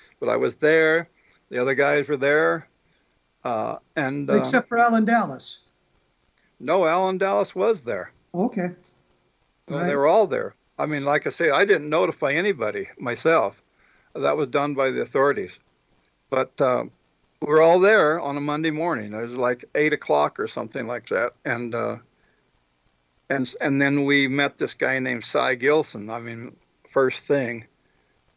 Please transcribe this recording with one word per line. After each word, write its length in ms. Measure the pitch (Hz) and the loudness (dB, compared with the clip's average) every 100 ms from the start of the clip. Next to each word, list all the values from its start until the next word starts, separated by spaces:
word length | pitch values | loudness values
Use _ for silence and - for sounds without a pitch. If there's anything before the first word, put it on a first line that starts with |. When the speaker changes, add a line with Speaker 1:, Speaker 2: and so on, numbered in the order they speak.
| - _ | -20 _
Speaker 1:
But 80 | 117 | -2
I 80 | 117 | 0
was 180 | 127 - | 0 0
there. 540 | 151 160 160 160 165 _ _ _ _ | 2 4 4 2 -2 _ _ _ _
The 100 | 123 | -4
other 160 | 127 135 | 0 2
guys 320 | 143 147 143 | 2 2 0
were 80 | 143 | 0
there, 520 | 139 151 165 165 - _ _ _ _ _ _ _ | 2 2 2 0 -6 _ _ _ _ _ _ _
uh, 340 | 123 113 110 127 - - | -6 -4 -4 -8 -10 -6
and, 320 | 135 143 139 | -4 -4 0
uh, 60 | 139 | 0
Speaker 2:
Except 340 | 262 262 - | 2 0 0
for 80 | 233 | 2
Alan 260 | 240 226 | 4 4
Dallas. 560 | 214 233 180 127 - - _ _ _ _ _ _ _ _ _ - | 4 2 0 -6 -14 -20 _ _ _ _ _ _ _ _ _ -10
Speaker 1:
No, 240 | 127 180 160 | -2 2 2
Alan 320 | 175 190 185 | 2 0 0
Dallas 360 | 190 202 202 | 0 0 -2
was 300 | 185 202 214 | 0 0 0
there. 280 | 120 101 90 _ _ | -4 -8 -8 _ _
Speaker 2:
Okay. 360 | 175 233 202 175 180 _ _ _ _ _ _ _ _ - | -4 -2 -2 -4 -6 _ _ _ _ _ _ _ _ -10
Speaker 1:
No, 100 | 143 | -4
Speaker 2:
Right. 100 | 147 | -2
Speaker 1:
they 80 | 143 | 2
were 100 | 143 | 4
all 200 | 196 196 | 4 4
there. 280 | 120 104 - _ - | 0 -6 -10 _ -6
I 60 | 143 | -4
mean, 180 | 147 | -2
like 240 | 139 147 147 | 0 0 -2
I 20 | |
say, 200 | - 165 | -2 2
I 160 | 143 202 | 2 4
didn't 240 | 180 151 | 2 0
notify 420 | 156 180 - 143 | 0 0 0 -2
anybody 560 | 147 202 160 110 101 98 - | 0 0 -2 -4 -4 -8 -8
myself. 640 | 123 117 160 160 101 - _ _ _ _ _ - | -8 -2 2 2 2 -4 _ _ _ _ _ -4
That 220 | 139 147 | -2 0
was 100 | 135 | 0
done 260 | 143 143 139 | -2 -2 0
by 160 | 135 | -2
the 100 | 123 | -2
authorities. 580 | 117 139 139 123 92 - _ _ _ _ _ _ _ | -2 2 2 0 -4 -12 _ _ _ _ _ _ _
But, 300 | - 131 - | -4 -2 0
uh, 240 | 135 123 120 - _ _ _ _ | 0 0 -4 -12 _ _ _ _
we 60 | 147 | 0
were 140 | 156 | 4
all 180 | 165 180 | 6 6
there 400 | 190 214 151 165 | 6 6 4 0
on 160 | 143 143 | -4 -4
a 60 | |
Monday 300 | 147 151 160 | -4 -2 -2
morning. 420 | 151 170 139 104 | -2 -2 -4 -6
It 80 | 107 | -8
was, 120 | 117 | -8
like, 300 | 123 123 123 - 147 | -2 -2 -2 -4 -2
eight 180 | 151 | 0
o'clock 460 | 147 - 147 147 - | 0 0 2 2 -2
or 80 | 113 | -8
something 400 | - 110 139 113 | -8 -8 -8 -8
like 200 | 120 - | -8 -4
that. 240 | 98 120 - - | -2 -2 -4 -6
And, 300 | 120 120 117 | -6 -4 -6
uh, 220 | 113 117 - _ _ _ _ _ _ _ _ _ _ _ - | -6 -8 -12 _ _ _ _ _ _ _ _ _ _ _ -6
and, 240 | 139 127 - | -4 -4 -4
and 180 | 160 139 | -2 2
then 260 | 139 143 139 | 2 2 2
we 220 | 143 135 | 2 2
met 300 | 139 143 - | 0 -2 -2
this 160 | 143 | -6
guy 240 | - 131 131 | -4 -2 -2
named 260 | 131 120 | -4 -6
Cy 300 | - 147 127 | -4 -2 0
Gilson. 560 | 127 131 151 147 113 104 | 0 2 2 0 -8 -12
I 100 | 113 | -12
mean, 360 | 117 117 120 - _ _ _ | -12 -14 -16 -18 _ _ _
first 360 | - 131 - - | 0 0 0 -2
thing, 400 | 143 123 117 113 _ _ _ _ _ _ | -2 -2 -6 -14 _ _ _ _ _ _